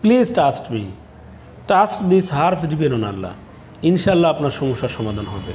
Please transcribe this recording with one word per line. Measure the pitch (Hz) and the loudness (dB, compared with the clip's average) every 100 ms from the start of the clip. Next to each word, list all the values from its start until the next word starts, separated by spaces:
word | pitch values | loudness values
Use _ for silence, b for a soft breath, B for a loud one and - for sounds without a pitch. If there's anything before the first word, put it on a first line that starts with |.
Please | 214 247 233 | 4 4 4
trust | - 143 127 - | 2 2 0 -6
me, | 113 101 95 - - - - - - - | -6 -6 -12 -20 -20 -20 -20 -20 -20 0
trust | 190 208 - 185 | 2 2 0 2
this | 190 185 | 2 2
herbs | 143 165 180 156 | 0 0 0 -4
depend | 151 151 | -2 0
on | 120 | 0
Allah। | 107 98 92 90 - - - - | -4 -6 -10 -12 -20 -20 -20 -2
ইনশাআল্লাহ | 160 180 - 175 165 | 0 2 2 4 2
আপনার | 151 143 | 2 -2
সমস্যার | - 135 120 123 | -2 -4 -2 -4
সমাধান | - 110 104 104 | -6 -6 -6 -8
হবে। | 98 92 | -10 -10